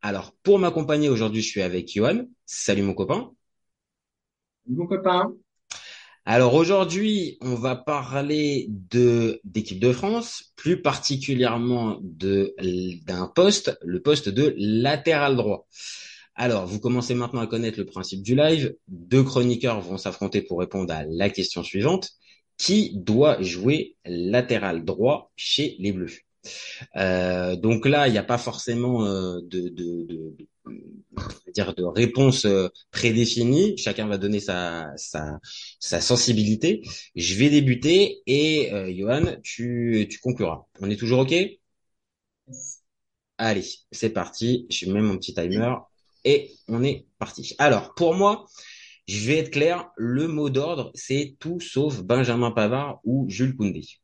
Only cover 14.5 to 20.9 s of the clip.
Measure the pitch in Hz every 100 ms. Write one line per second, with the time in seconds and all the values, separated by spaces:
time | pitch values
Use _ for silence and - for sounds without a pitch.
14.5 | - 104 110 131 147 151 156 143 131 104
15.5 | 98 _ - - - - - - - 120
16.5 | 110 90 104 123 123 120 123 120 123 113
17.5 | 113 117 110 92 - 92 95 98 131 151
18.5 | 160 131 - _ 190 - 131 135 135 123
19.5 | 117 123 110 87 95 101 90 98 104 90
20.5 | 87 90 98 90